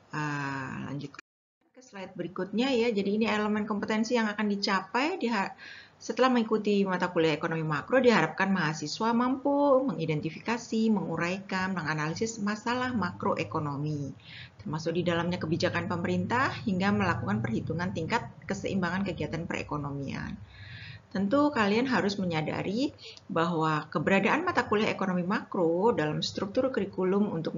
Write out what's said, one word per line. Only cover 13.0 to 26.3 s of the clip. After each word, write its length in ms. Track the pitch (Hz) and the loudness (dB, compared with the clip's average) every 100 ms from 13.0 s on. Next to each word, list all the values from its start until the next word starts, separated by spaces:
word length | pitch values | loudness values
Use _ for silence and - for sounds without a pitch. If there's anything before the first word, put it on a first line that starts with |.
| 180 - - - - 160 147 139 151 151 139 - - - - - | -2 -2 -2 -2 -2 -4 -2 -2 -2 -2 -4 -10 -16 -18 -18 -14
termasuk 400 | - 156 160 165 | -6 -4 -2 0
di 80 | 175 | 2
dalamnya 320 | 170 175 175 | 2 0 -2
kebijakan 480 | 165 156 175 165 170 | 0 0 0 0 -2
pemerintah 640 | 175 175 180 185 240 294 - - | -2 0 0 0 2 0 -2 -2
hingga 240 | 185 196 | 0 2
melakukan 480 | 208 185 165 185 208 - | 2 2 0 0 -2 0
perhitungan 480 | 226 - 160 180 | -2 -2 -2 -2
tingkat 320 | 185 160 233 233 - - | -4 -2 -2 -4 -10 -8
keseimbangan 560 | 196 - 196 175 185 196 | -6 -2 0 0 0 0
kegiatan 400 | 156 156 160 175 | -2 -4 -4 -4
perekonomian. 960 | - - 147 143 139 139 - - - - - - - - - - | -6 -4 -4 -4 -6 -6 -6 -6 -10 -14 -18 -16 -16 -14 -16 -8
Tentu 400 | 190 196 277 294 | -2 2 4 4
kalian 400 | 285 208 214 262 | 4 2 2 2
harus 240 | 220 190 196 | 2 2 0
menyadari 800 | 180 160 151 160 151 208 285 - - - - | -2 0 0 -2 -2 -2 -2 -4 -18 -16 -6
bahwa 580 | 170 170 170 156 156 - | -2 0 2 0 0 -2
keberadaan 560 | 170 147 196 196 262 359 | -2 2 4 4 2 0
mata 160 | 302 - | 0 2
kuliah 240 | 214 220 | 2 2
ekonomi 380 | 214 185 180 175 | 0 -2 0 0
makro 640 | 226 294 - 165 170 214 | -2 -2 0 2 4 2
dalam 320 | 180 151 156 | 2 0 -2
struktur 480 | 190 | -4